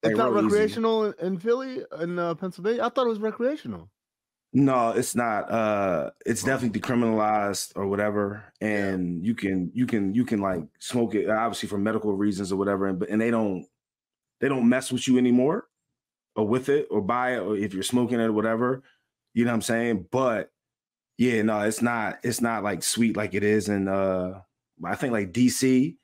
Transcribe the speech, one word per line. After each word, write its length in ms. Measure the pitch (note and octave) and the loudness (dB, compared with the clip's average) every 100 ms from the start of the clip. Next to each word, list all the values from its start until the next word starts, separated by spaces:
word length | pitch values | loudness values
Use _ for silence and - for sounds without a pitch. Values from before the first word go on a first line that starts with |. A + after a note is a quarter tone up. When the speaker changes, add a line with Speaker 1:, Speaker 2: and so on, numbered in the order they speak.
Speaker 1:
It's 60 | - | 0
Speaker 2:
like, 60 | D#3 | 2
Speaker 1:
not 160 | A3+ | 2
Speaker 2:
real 140 | G#3 G#3+ | 2 4
easy. 100 | G#3 | 4
Speaker 1:
recreational 480 | G#3+ G#3+ A3+ A3 G#3+ | 2 2 0 2 0
in, 80 | - F3+ | -2 -4
in 120 | F#3+ | -4
Philly, 440 | G#3 A#3+ C4 B3+ - E3 | 0 0 -2 -8 -10 -8
in, 180 | E3+ F3 | -6 -2
uh, 160 | E3+ | -2
Pennsylvania? 480 | E3 F#3+ F3 F#3 A#3 | -4 -6 -4 -2 0
I 40 | A#3 | 0
thought 160 | C4+ B3 | 0 0
it 40 | |
was 80 | A3 | 0
recreational. 720 | A3 G#3+ A#3+ D4+ - F#2 E2+ _ _ _ _ _ _ | -4 -2 -2 -2 -8 -12 -14 _ _ _ _ _ _
Speaker 2:
No, 380 | B2+ C#3 B2+ A#2 | 2 4 4 2
it's 240 | A2+ B2+ | 2 0
not. 360 | A#2 A#2+ G#2 - | -2 0 -2 -2
Uh, 600 | A2+ G#2+ G#2 G2 E2+ C2+ - - | 0 2 2 2 0 -2 -8 -4
it's 160 | A2+ | -2
Speaker 1:
Oh. 40 | C3 | 0
Speaker 2:
definitely 320 | C3+ A#2+ G2+ | 0 0 -4
decriminalized 920 | - A#2+ A#2 A2 G#2+ G#2+ G2+ F#2+ - - | 0 2 2 2 2 2 0 -2 -6 -6
or 100 | G2 | -2
whatever, 580 | G2+ G#2 G#2 G2+ G#2 - _ | 0 0 0 -2 -4 -14 _
Speaker 1:
Yeah. 280 | G#2+ G#2 G2+ | -2 0 0
Speaker 2:
and 360 | F#2+ F2 E2+ | -2 -2 -4
you 100 | F#2+ | -4
can, 360 | A#2 G2 F#2+ F2 | -2 -2 -2 -2
you 120 | A2+ B2 | -2 0
can, 280 | A2+ G2 | 0 0
you 100 | G#2+ B2 | 0 0
can, 140 | G#2+ | 0
like, 240 | G2 F2+ D#2 _ | 0 -2 -6 _
smoke 340 | - B2 A#2 | -4 -2 0
it, 140 | G#2 F#2 | 0 0
obviously 380 | A2 A2+ G2+ G2+ | 0 -2 -4 -6
for 100 | G2+ | -2
medical 360 | G2+ A2 G#2+ | -2 -2 -2
reasons 380 | G2 G#2 F#2+ G2 | 0 0 -2 -4
or 40 | F#2+ | -2
whatever, 300 | G2 G2 G2 | 0 0 0
and, 100 | F#2 | -2
but, 100 | - | -2
and 120 | G#2+ | 0
they 100 | A2+ | 0
don't, 360 | A#2 G#2+ F#2 - _ _ _ _ _ _ _ | 0 0 -4 -10 _ _ _ _ _ _ _
they 80 | C3 | -2
don't 180 | C3+ A#2 | 2 4
mess 240 | B2+ B2+ | 2 0
with 160 | B2+ C3 | -6 2
you 80 | B2+ | 4
anymore, 500 | B2+ B2 C3 G3 - _ _ _ _ _ _ - | 4 4 4 0 -6 _ _ _ _ _ _ -2
or 100 | G#2+ | 0
with 220 | B2 C3 | 0 2
it, 200 | C#3+ - | 0 2
or 100 | G#2 | -2
buy 360 | G2 A#2+ B2+ B2 | 0 0 0 -2
it, 20 | |
or 160 | F#2+ G#2+ | -2 -2
if 160 | G#2 | -2
you're 100 | F#2 | -4
smoking 380 | G2 B2 A#2 A#2+ | -2 0 0 0
it 40 | |
or 80 | A2+ | 2
whatever. 500 | G#2+ A2 A2+ B2 C3+ - _ _ _ _ | 2 0 0 -2 -4 -8 _ _ _ _
You 120 | - A#2+ | 0 2
know 40 | |
what 40 | A#2 | 0
I'm 60 | |
saying? 460 | G2+ A#2 A#2 G#2+ E2+ | 0 0 0 -2 -2
But 400 | B2 C3 G#2+ E2+ _ _ _ _ _ _ - | 0 0 0 -4 _ _ _ _ _ _ 0
yeah, 240 | B2 A2+ | 2 2
no, 200 | G#2+ G#2+ | 2 2
it's 200 | G#2 A2+ | 0 0
not, 380 | A#2+ A#2 G#2 - | -2 0 -4 -4
it's 200 | A#2+ A#2 | -4 -2
not, 200 | A#2 A2 | -2 -2
like, 200 | G2+ F#2 | -2 -4
sweet 340 | - - A#2 G2+ | -4 0 0 0
like 160 | G#2 | -2
it 100 | F#2+ | 0
is 260 | G#2 G#2+ G2+ | 2 2 2
in, 180 | G2+ F#2+ | 0 0
uh, 540 | G2 F#2+ F#2 F2+ F#2+ - _ _ _ | 0 0 0 -2 -8 -18 _ _ _
I 100 | E2+ | -8
think, 180 | G#2 C#3 | -4 -2
like, 180 | A2+ G2 | -2 -2
D 160 | F2+ B2 | 2 2
C. 480 | - C3 B2+ D3 - | 4 4 4 2 -4